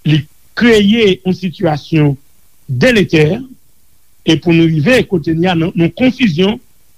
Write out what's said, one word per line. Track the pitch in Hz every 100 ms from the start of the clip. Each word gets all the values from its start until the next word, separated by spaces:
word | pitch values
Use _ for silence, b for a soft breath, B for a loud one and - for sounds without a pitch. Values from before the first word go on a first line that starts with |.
| -
li | 156 - _ _ -
kreye | 233 220 202 233 214 185
yon | 185 180
sitiyasyon | 185 - 175 151 - 160 147 135 - _ - _ -
deletè, | 123 254 226 175 160 151 208 262 - _ _ _ _ _ _ -
e | 156
pou | 175
nou | 165 165
rive, | 160 147 254 -
kote | 180 160
ni | 160 185
a | 165
nan, | 165
nan | - 170 -
konfizyon, | 254 - 240 151 190 240 - _ _